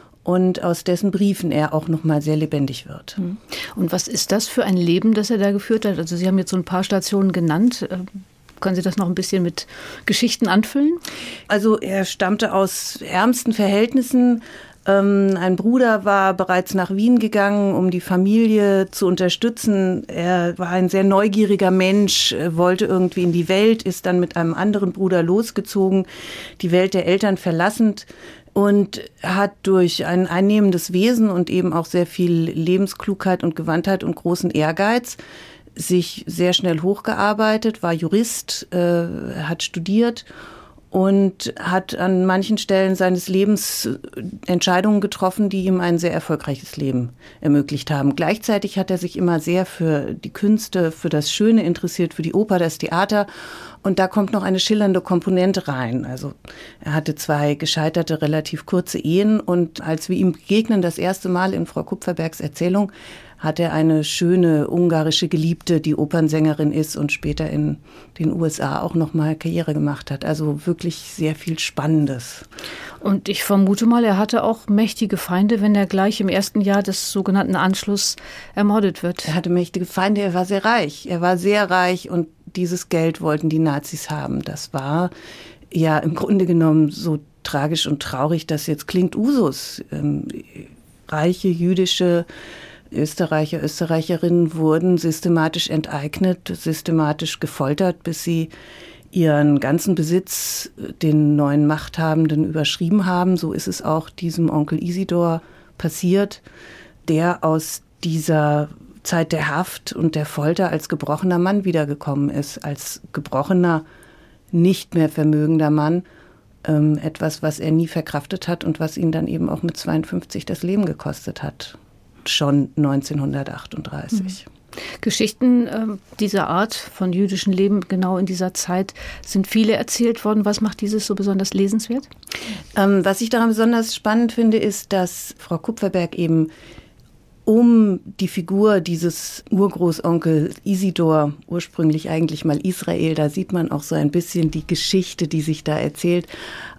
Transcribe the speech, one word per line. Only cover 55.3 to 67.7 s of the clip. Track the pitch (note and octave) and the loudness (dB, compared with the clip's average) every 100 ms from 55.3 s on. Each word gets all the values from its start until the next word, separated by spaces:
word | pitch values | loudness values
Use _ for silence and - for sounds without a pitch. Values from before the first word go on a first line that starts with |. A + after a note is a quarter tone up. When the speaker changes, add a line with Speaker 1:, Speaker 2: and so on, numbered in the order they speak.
| F#3 F#3 F#3+ D#3+ | 2 2 0 -4
Speaker 1:
rein. | C3 A#2+ B2 | -4 -2 -4
Also | A#2+ B2+ C#3+ - - - - - | -6 -8 -10 -12 -20 -20 -20 -14
er | - | -4
hatte | D3+ D3+ | -2 -2
zwei | D3 - D3 D3 | -6 -2 0 0
gescheiterte, | C#3+ D#3 - D#3 E3+ E3 D#3+ | 0 -2 0 0 0 -2 -2
relativ | D3 D#3 D3+ D#3+ - | 0 -2 -4 -10 -2
kurze | F3+ F3 - | -2 -2 -4
Ehen. | - F3 G#3 A3 | 0 2 4 2
Und | - F3+ E3 - | 2 0 0 -4
als | D#3+ D#3+ - | -6 -6 -2
wir | F#3 | 0
ihm | F#3 | 0
begegnen, | D#3+ - G#3 A3+ G#3+ | 0 0 0 2 2
das | F3+ E3 | 0 -2
erste | F3 F#3+ - | -4 -2 -2
Mal | F3+ F#3+ | -2 0
in | F#3+ E3+ | -2 -4
Frau | - | -6
Kupferbergs | - F#3+ - E3+ D#3+ - | -6 -6 -6 -4 -6 -6
Erzählung, | D#3 - F3 G3 G3+ - - - - - | -10 -4 0 0 0 -6 -20 -20 -20 -8
hat | D#3 D#3 | -6 -2
er | E3 | 0
eine | D#3 D#3+ D#3 | 2 2 2
schöne | D3+ - E3+ F#3 E3+ D#3 D3 | 0 0 2 4 4 4 2
ungarische | - F3 D#3+ D#3 D3+ E3 | 2 2 2 2 0 0
Geliebte, | E3 E3 E3 - E3 | 0 0 -2 0 0
die | D#3 | 2
Opernsängerin | D3+ D3+ E3+ D#3+ D#3 D#3 D3+ D3+ | 0 0 2 2 2 2 2 0
ist | - D#3 - | 0 -2 -2
und | D3 | -4
später | - D3+ D3 D#3 | -4 -4 -4 -4
in | D3+ D3+ | -2 -2